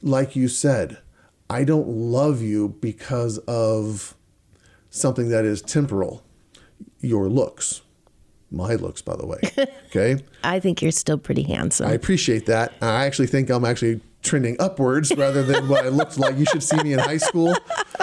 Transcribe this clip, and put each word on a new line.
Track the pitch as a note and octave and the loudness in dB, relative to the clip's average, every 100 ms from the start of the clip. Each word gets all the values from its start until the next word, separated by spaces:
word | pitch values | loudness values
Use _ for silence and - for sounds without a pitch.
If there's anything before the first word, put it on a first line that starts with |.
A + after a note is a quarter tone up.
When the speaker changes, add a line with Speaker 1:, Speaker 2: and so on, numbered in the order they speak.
Speaker 1:
like | C#3+ C3+ C3+ C3+ | 0 0 0 0
you | B2+ | 0
said, | - C#3+ B2 D#2+ G#2+ - _ _ _ - | 2 2 2 -2 -8 -20 _ _ _ -8
I | B2 | -2
don't | C#3 D#3 - | 2 2 0
love | A2+ A#2 B2 D3+ B2+ | -4 0 2 2 0
you | A2+ G#2 G#2 - | 0 0 -2 -2
because | A#2+ - - B2+ A#2 G#2+ - | -6 -6 -4 -2 -2 -4 -4
of | A#2 A2 A2 G#2+ G#2 - - _ _ _ _ _ _ _ | 0 2 0 -2 -6 -10 -18 _ _ _ _ _ _ _
something | - C#3 B2 A#2 | -2 0 0 0
that | A2+ | 2
is | A2 G#2 | 2 0
temporal. | - D3+ C#3+ G2 F2+ - - _ _ - - - - _ | -2 0 0 0 -2 -6 -18 _ _ -20 -20 -20 -20 _
Your | B2+ G#2+ F#2+ | -2 0 2
looks. | C3 - - - - - _ _ _ _ _ _ | 2 0 -4 -8 -8 -14 _ _ _ _ _ _
My | E2 F2+ - | -6 -2 -2
looks, | F2+ - | -4 -10
by | - - | -10 -8
the | - | -8
way. | - F#3+ - | -4 -4 -2
Speaker 2:
<laughs> | C4+ - - F#2+ | -2 -6 -4 0
Speaker 1:
Okay? | A2+ C#3 - - | 2 0 -4 -6
Speaker 2:
I | C#3+ F#3 | -4 0
think | F#3+ E3 | 0 0
you're | D#3 | 0
still | - - D3+ | 0 0 -2
pretty | - - | 0 -2
handsome. | C#3+ - - - A#2 | -2 -2 -2 0 0
Speaker 1:
I | |
appreciate | A#2 - F#3 - A2 A2 | 0 2 2 2 0 2
that. | A2+ A#2 - | 0 0 -2
I | A#2 A2+ C#3 | -2 0 0
actually | C#3 B2+ | 0 2
think | C3+ C3 | 2 2
I'm | B2 | 2
actually | A#2+ A#2+ A#2 A2+ - _ | 0 0 0 -2 -8 _
trending | - D3 A#2+ B2 | -2 0 0 0
upwards | F#3 F#3+ B2+ C#3 D#3 C#3+ | -2 2 2 2 2 2
rather | C#3 C#3 | 2 2
than | C3 C#3 C3+ | 2 2 4
what | C3+ C3 | 2 4
I | |
looked | C#3 - C3+ | 0 0 0
like. | C3+ C3+ | 0 2
You | |
should | D3 D#3+ | 2 2
see | C#3 D#3 | 0 0
me | D3+ | 2
in | C3 | 0
high | A#2+ D#3 | 0 0
school. | - E3+ E3 F3+ - - - - | 0 2 2 0 -2 -6 -6 -6